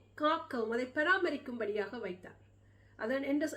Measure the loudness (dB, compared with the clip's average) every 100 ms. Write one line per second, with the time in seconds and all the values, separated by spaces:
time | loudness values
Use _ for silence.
0 | -16 0 2 2 0 -2 0 0 0 2
1 | 4 4 4 -2 -6 -4 -2 -2 -4 -6
2 | -8 -8 -14 -20 -20 -20 -20 -20 -18 -6
3 | -2 -2 2 2 0